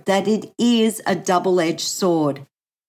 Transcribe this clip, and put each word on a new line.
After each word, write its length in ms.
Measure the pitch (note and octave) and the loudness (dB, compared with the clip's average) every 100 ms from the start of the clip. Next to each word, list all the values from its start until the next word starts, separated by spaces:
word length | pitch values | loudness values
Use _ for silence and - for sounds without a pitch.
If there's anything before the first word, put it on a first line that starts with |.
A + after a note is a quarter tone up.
| - | 0
that 220 | G3 G3 | 0 2
it 240 | G#3+ - - | -2 -4 -2
is 440 | A#3+ A#3 A3 G#3+ - | 2 2 2 0 -4
a 100 | F3+ | -2
double-edged 720 | D#3 F3+ F#3 F3+ E3 D#3+ - | 0 0 2 0 0 -2 -6
sword. 600 | - F#3+ E3 D3 C3+ C#3 _ _ _ | -2 0 2 0 -4 -10 _ _ _